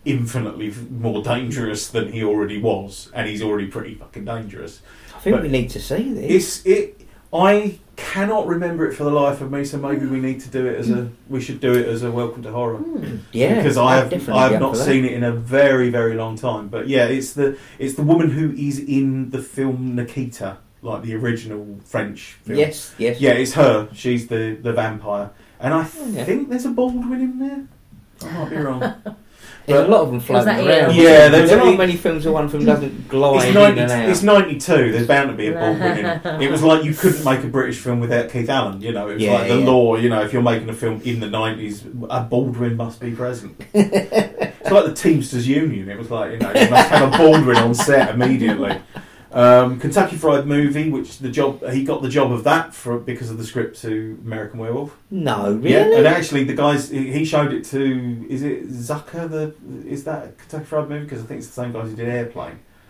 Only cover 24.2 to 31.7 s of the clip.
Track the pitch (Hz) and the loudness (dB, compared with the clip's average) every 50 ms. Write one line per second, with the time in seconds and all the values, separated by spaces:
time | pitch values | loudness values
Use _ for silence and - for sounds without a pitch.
24.2 | 113 - 117 110 110 110 110 - 120 117 113 120 110 110 110 104 101 104 104 101 | -2 -4 -4 -4 -4 -4 -6 -6 -6 -4 -2 -2 -2 -4 -6 -8 -6 -6 -6 -6
25.2 | 101 101 - - _ _ _ - 110 135 160 160 160 - - 320 285 240 202 131 | -6 -10 -14 -20 _ _ _ -8 -4 -2 -2 -2 -2 -4 -10 -12 -10 -8 -6 -6
26.2 | 123 165 214 285 277 - 247 247 247 262 - 247 254 254 247 247 240 240 262 254 | -4 -4 -4 -4 -4 -4 -6 -6 -4 -4 -2 -2 -2 -2 -2 -4 -6 -6 -4 -4
27.2 | 262 254 254 254 269 277 277 277 269 - _ _ _ _ - - _ _ _ _ | -4 -4 -4 -6 -8 -8 -8 -10 -14 -16 _ _ _ _ -20 -20 _ _ _ _
28.2 | - 156 165 180 143 - 160 156 147 135 131 127 - - - - _ 214 - - | -14 -12 -10 -10 -8 -8 -6 -6 -6 -6 -4 -6 -6 -6 -8 -10 _ -18 -18 -18
29.2 | _ _ _ _ - - - - - - 143 143 160 185 220 196 160 135 123 117 | _ _ _ _ -20 -20 -20 -14 -4 2 2 4 4 6 4 4 4 2 -2 -6
30.2 | - - 127 123 117 - - - - - 160 156 143 135 - 170 165 165 156 151 | -4 0 0 2 2 2 0 2 4 4 4 6 4 4 6 8 10 10 12 12
31.2 | 151 147 147 165 165 165 208 - - 185 | 10 10 10 8 8 8 6 8 8 6